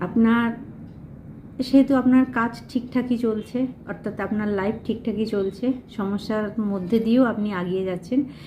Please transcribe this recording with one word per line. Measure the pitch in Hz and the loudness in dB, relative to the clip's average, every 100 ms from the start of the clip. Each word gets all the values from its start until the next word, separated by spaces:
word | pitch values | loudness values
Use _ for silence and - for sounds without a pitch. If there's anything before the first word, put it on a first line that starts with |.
আপনার, | 180 233 226 233 233 226 - - - - - - - - - - | -2 4 4 4 0 -4 -10 -16 -18 -18 -18 -18 -18 -18 -12 -8
সেহেতু | 254 269 269 | 4 6 6
আপনার | 269 247 254 262 | 4 6 6 4
কাজ | 233 233 233 - | 0 -2 -4 -6
ঠিকঠাকই | 247 - 254 247 233 | -6 -2 -2 0 0
চলছে, | 233 214 - 247 254 - - | 0 -2 -4 -4 -4 -6 -12
অর্থাৎ | 196 220 208 | -8 -8 -6
আপনার | 196 214 208 | -4 -2 -2
লাইফ | 196 202 226 | 0 -2 -2
ঠিকঠাকই | - 220 226 202 220 | -4 -4 -4 -4 -2
চলছে, | 202 196 - 247 254 - | -2 -2 -2 -2 -2 -6
সমস্যার | - 196 202 - 214 208 214 | -6 -4 -4 -2 -2 -2 -2
মধ্যে | 208 196 175 226 | -2 -2 0 2
দিয়েও | 226 247 | 4 4
আপনি | 240 214 208 | 4 2 -2
এগিয়ে | 185 180 190 | -2 -2 -2
যাচ্ছেন। | 185 175 - 262 - - | -2 -4 -2 -2 -2 -6